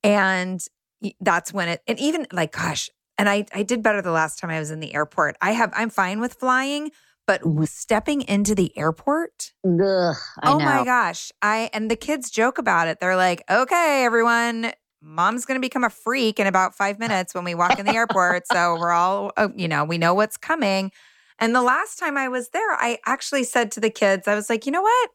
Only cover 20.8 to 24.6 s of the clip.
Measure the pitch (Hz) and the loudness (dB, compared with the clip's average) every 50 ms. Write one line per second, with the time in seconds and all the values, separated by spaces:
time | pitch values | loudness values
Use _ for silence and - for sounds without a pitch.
20.8 | 196 190 _ - _ _ _ _ _ _ _ - 226 226 240 254 247 247 254 320 | -2 -6 _ -16 _ _ _ _ _ _ _ -2 0 2 2 4 4 4 2 0
21.8 | 403 440 - - 359 311 285 277 269 254 254 254 240 - - 349 453 427 330 - | -2 -6 -8 -6 -6 -4 -2 -2 -4 -2 -4 -6 -8 -4 -4 -2 0 0 0 0
22.8 | - 240 240 - - 226 254 269 - - 285 277 247 - - 240 233 208 - 220 | 0 -2 -2 -4 -4 -4 -4 -4 -4 -4 -2 -2 -2 0 0 0 0 0 -2 -2
23.8 | 214 220 220 - 214 196 196 185 - 208 208 208 208 - 233 220 | -2 -2 0 2 2 2 2 2 0 -2 -2 -2 -2 -2 -4 -4